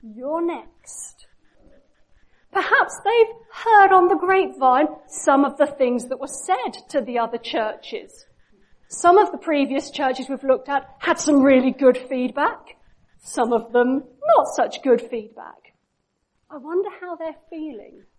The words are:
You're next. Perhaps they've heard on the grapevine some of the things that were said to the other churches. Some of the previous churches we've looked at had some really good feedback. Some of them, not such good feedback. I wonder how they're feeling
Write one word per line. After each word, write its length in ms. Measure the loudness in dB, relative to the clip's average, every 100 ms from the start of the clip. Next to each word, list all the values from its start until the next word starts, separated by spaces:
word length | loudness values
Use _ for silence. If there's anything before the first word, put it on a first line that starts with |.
You're 420 | -20 -14 -8 -4
next. 840 | -4 -6 -14 _ -20 -18 -18 _ -20 _ _ _ _ _ _ _ _ _ _ _ _
Perhaps 480 | -6 0 0 0 -2
they've 320 | -2 2 2 0 _
heard 400 | -10 4 6 8
on 160 | 6 4
the 80 | 2
grapevine 720 | 2 0 0 0 2 2 0 -4 _
some 380 | -6 2 2
of 140 | 2 0
the 80 | -2
things 420 | 0 -2 -2 -6
that 100 | -10
were 80 | -10
said 460 | -14 -4 -4 -4 -10 -6
to 120 | -6
the 200 | -4 -4
other 180 | -4 -6
churches. 880 | -8 -4 -4 -8 -12 -14 -14 -20 _ _ _ _ _ _ _
Some 280 | -2 4 6
of 140 | 4
the 80 | -2
previous 540 | -4 -2 -2 -4 -8
churches 360 | -6 -4 -4 -8
we've 140 | -10
looked 260 | -2 -2 0
at 240 | -6 -6 -10
had 220 | -4 -4
some 240 | 2 4
really 260 | 6 4 4
good 260 | 2 2 2
feedback. 800 | -4 -6 -6 -2 -4 -4 -18 -20 _ _ _ _
Some 340 | -14 -4 -2
of 180 | -2 0
them, 320 | 0 0 -2 -6 _ 2
not 140 | 2 2
such 340 | -2 -4 -4
good 180 | 0 0
feedback. 720 | 0 -12 -12 -18 -20 -20 _ _ _ _ _ _ _ _ _
I 60 | -18
wonder 320 | -6 -4 -4 -8
how 140 | -14
they're 240 | -12 -12 -14 _
feeling 580 | -14 -14 -14 -20 -20 _